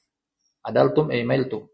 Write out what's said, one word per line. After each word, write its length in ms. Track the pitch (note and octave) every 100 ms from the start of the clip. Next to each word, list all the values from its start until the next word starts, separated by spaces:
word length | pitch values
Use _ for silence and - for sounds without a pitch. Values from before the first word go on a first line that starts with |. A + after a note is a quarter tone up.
| _ _ _ _ _ _ A2+
Adaltum, 480 | A#2+ C3+ D3+ D3+
eh, 80 | B2
mailtum. 420 | A#2+ C3+ B2+ G#2+ -